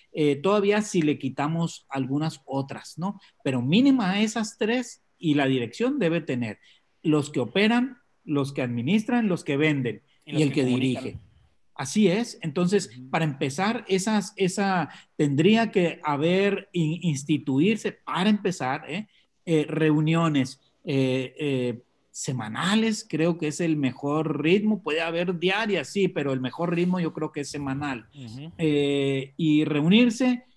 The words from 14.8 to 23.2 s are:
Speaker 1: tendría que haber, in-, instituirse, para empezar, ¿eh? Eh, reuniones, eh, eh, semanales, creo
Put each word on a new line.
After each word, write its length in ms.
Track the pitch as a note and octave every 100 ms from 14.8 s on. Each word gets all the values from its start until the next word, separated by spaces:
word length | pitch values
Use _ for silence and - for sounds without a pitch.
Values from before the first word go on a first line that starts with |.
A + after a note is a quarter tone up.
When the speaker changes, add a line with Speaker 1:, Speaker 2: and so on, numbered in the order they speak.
| D3+ - - -
Speaker 1:
tendría 560 | D3 C#3 E3+ A3 A3+
que 280 | G#3+ E3+ C#3
haber, 640 | D3+ C#3+ D#3+ F#3 G3+ F3+ -
in-, 260 | F3+ D#3 E3+
instituirse, 880 | F3+ C#3 C#3 D3 C#3+ C3+ F#3 A3 G3
para 380 | - - D#3 G3+
empezar, 540 | G#3 F#3 F3 B2+ D3 B2+
¿eh? 180 | E3+ G#3+ _ _ _ -
Eh, 200 | D#3+ D3+
reuniones, 920 | D3+ D#3 D3+ D#3 E3 E3 C#3+ B2+ - _ _ -
eh, 500 | C#3 C3 C3 B2+ -
eh, 460 | D3 C3 B2 A2+ - _ _
semanales, 960 | - - B2+ A2 A2+ E3+ G#3+ A3+ G#3+ -
creo 280 | D#3